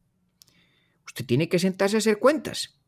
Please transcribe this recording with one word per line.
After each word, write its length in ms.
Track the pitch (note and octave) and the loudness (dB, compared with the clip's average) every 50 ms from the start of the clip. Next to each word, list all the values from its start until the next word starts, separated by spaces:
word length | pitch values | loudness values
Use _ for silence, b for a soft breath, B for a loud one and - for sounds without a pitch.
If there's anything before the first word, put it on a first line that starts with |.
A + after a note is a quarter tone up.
| _ _ _ _ _ _ _ _ - _ _ _ _ _ _ _ _ _ _ _ - | _ _ _ _ _ _ _ _ -20 _ _ _ _ _ _ _ _ _ _ _ -20
Usted 180 | - - - A#2+ | -18 -12 -10 -4
tiene 220 | - B2 C3 E3+ E3 | 0 0 0 0 2
que 80 | - F3 | 0 0
sentarse 360 | F3 F#3+ F3+ - G3 G3+ G#3+ | 0 0 0 0 0 0 0
a 40 | A3 | 2
hacer 200 | G#3 A3 G#3 G#3+ | 2 2 0 4
cuentas". 580 | - C4 D#4+ C4+ - - - - - - _ _ _ | 4 2 2 2 -2 -6 -10 -10 -10 -12 _ _ _